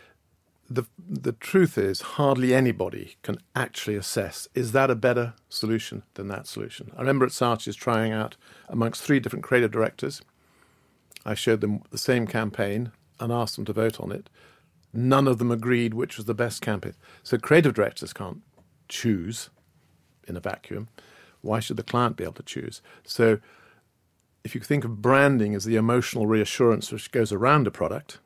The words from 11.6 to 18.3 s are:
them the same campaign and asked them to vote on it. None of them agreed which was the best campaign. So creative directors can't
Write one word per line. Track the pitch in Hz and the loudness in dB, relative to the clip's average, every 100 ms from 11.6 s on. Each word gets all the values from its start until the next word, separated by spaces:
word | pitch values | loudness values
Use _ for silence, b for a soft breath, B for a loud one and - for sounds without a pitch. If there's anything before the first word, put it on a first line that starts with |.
them | 104 104 - | 0 -4 -8
the | - | -6
same | - 123 110 | 0 0 0
campaign | 113 110 - 101 107 120 - _ - | -2 -4 -2 -2 -4 -6 -12 _ -8
and | 117 | -4
asked | 120 113 - | -2 -2 -6
them | 107 | -6
to | |
vote | 104 113 - | 0 0 -2
on | 95 | -8
it. | - - b b b b b _ | -10 -12 b b b b b _
None | 117 123 135 139 | -2 4 4 4
of | 117 | 2
them | 120 | 0
agreed | 117 123 120 117 | 0 0 2 0
which | 110 131 - | -4 -8 -8
was | 107 | -4
the | |
best | 110 120 - | -2 -2 -4
campaign. | - 101 - - b b | -4 -4 -6 -12 b b
So | - 120 | -4 -2
creative | - 156 151 | 4 6 6
directors | 107 101 - - | 4 0 -2 -14
can't | - 98 | -12 -12